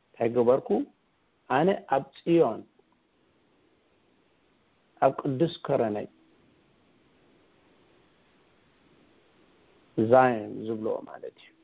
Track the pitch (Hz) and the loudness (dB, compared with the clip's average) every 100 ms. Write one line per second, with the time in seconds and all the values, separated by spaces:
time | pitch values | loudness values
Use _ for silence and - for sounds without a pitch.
0 | _ - 123 123 117 135 - 208 285 _ | _ -4 -2 2 2 2 0 -4 -4 _
1 | _ _ _ _ _ 131 180 196 - 139 | _ _ _ _ _ 0 2 -2 -2 -4
2 | - - - 170 135 101 101 _ _ _ | -4 -10 0 2 2 0 -14 _ _ _
3 | _ _ _ _ _ _ _ _ _ _ | _ _ _ _ _ _ _ _ _ _
4 | _ _ _ _ _ _ _ _ _ _ | _ _ _ _ _ _ _ _ _ _
5 | 135 135 147 131 165 - - 135 113 104 | 0 0 -6 -2 -2 -4 -4 -2 -2 -4
6 | 120 _ _ _ _ _ _ _ _ _ | -10 _ _ _ _ _ _ _ _ _
7 | _ _ _ _ _ _ _ _ _ _ | _ _ _ _ _ _ _ _ _ _
8 | _ _ _ _ _ _ _ _ _ _ | _ _ _ _ _ _ _ _ _ _
9 | _ 64 _ _ _ _ _ _ _ - | _ _ _ _ _ _ _ _ _ -2
10 | 110 127 127 113 104 107 110 113 110 - | 4 6 6 0 -8 -10 -8 -6 -6 -6
11 | - - - _ - _ | -10 -18 -18 _ -20 _